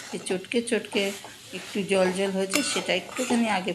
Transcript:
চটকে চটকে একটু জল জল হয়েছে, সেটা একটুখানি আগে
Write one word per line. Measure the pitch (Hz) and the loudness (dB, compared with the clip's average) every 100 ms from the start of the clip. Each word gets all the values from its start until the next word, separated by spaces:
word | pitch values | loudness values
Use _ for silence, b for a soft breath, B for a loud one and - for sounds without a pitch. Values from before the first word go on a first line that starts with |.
| - 185 - | -6 -8 -2
চটকে | 185 - 240 233 | -2 0 -2 2
চটকে | 214 208 214 196 202 - - - 185 | 0 0 0 0 -2 -10 -16 -12 -12
একটু | - 214 180 | -6 -4 2
জল | 190 185 185 | 4 4 4
জল | 196 190 | 0 0
হয়েছে, | 190 190 - | 0 0 0
সেটা | 190 175 180 | 0 0 0
একটুখানি | 175 - 247 240 226 196 | -2 -4 0 2 4 2
আগে | 185 | 0